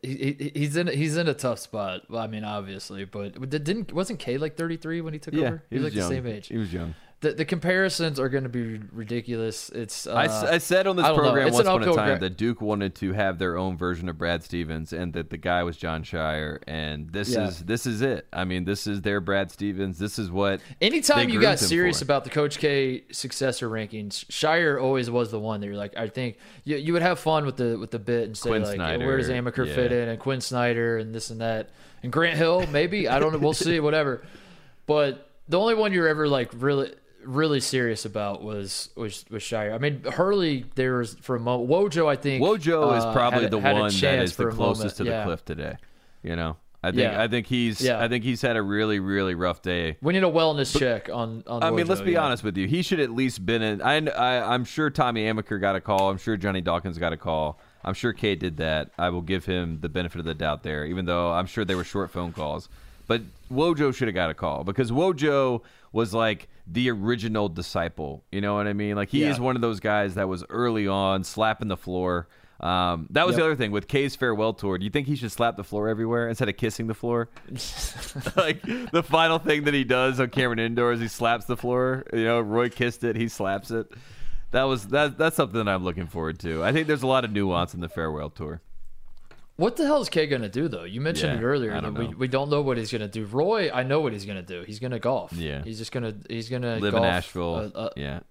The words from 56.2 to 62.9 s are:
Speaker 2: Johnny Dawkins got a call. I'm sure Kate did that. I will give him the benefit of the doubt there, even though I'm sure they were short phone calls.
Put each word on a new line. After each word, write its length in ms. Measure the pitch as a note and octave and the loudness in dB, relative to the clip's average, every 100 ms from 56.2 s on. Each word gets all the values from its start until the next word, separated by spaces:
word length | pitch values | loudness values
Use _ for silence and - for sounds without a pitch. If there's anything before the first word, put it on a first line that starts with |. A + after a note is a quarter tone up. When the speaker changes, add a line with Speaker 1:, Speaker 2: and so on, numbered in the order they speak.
| - G#2+ | -2 0
Speaker 2:
Johnny 240 | G2+ F#2+ | 0 0
Dawkins 360 | F2 F2 F#2+ E2 | 0 0 -2 -2
got 140 | E2+ | -2
a 40 | D#2+ | -2
call. 420 | F2+ D#2+ D2+ - - _ | -2 0 0 -4 -16 _
I'm 100 | - | -6
sure 180 | F#2+ A#2+ | -2 -2
Kate 260 | G#2+ A2 F#2 | 0 0 0
did 160 | F2+ D#2 | -2 -2
that. 320 | D#2+ D#2 D2+ - | 0 0 -2 -2
I 120 | F2 | -2
will 100 | F2 | -2
give 220 | E2 F#2 F2+ | -2 -2 0
him 320 | F2+ F2 D#2+ | -2 -2 -4
the 80 | E2 | -4
benefit 300 | E2 F2 E2+ | -4 -4 -4
of 40 | |
the 100 | E2 | -6
doubt 280 | D#2 D#2+ D2 | -2 -2 -2
there, 200 | - D2+ D2 | -4 -4 -4
even 200 | F2+ F2 | -4 0
though 260 | F2 F2 | 0 2
I'm 140 | E2+ F#2 | 0 -2
sure 180 | - | -2
they 100 | G2 F#2 | -2 -2
were 80 | |
short 260 | F2 G2+ F#2 | -2 -4 -4
phone 220 | - F2 | -4 -8
calls. 360 | E2 D2+ D2+ - - - | -6 -6 -6 -10 -20 -20